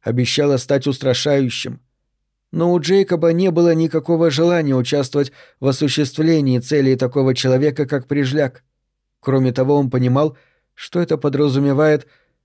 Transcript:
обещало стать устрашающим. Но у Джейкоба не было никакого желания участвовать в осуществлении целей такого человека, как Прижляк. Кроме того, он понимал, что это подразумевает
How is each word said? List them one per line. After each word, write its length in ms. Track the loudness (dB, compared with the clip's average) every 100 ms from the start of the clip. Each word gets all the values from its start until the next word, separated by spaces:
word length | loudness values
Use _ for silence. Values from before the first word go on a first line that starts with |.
обещало 540 | -4 -2 -2 0 0 0
стать 280 | 0 -2 -2
устрашающим. 960 | -2 -2 -2 0 0 0 -4 -10 -14 _ _ _ _ _ _ _
Но 200 | -2 0
у 60 | 0
Джейкоба 540 | 2 0 2 0 0
не 180 | 2 0
было 240 | 2 2
никакого 560 | 2 0 -2 -2 0 0
желания 460 | 2 2 2 0 0
участвовать 560 | 0 -2 -2 -2 -4 -8 -20 -6
в 80 | -2
осуществлении 920 | 0 0 0 -2 0 2 2 2 0
целей 340 | 0 0 2
такого 400 | 2 0 0 0
человека, 520 | 0 0 2 0 -2 -4
как 200 | -4 -4
Прижляк. 560 | -2 -2 -2 -2 -6 _ _ _ _ _ _
Кроме 340 | -2 0 0
того, 220 | 0 2
он 160 | 2 0
понимал, 460 | 0 0 0 -2 -6 _ _ _
что 260 | -20 -8 -4
это 160 | -2 -2
подразумевает 880 | -2 0 0 2 0 2 2 0 -4 _ _ _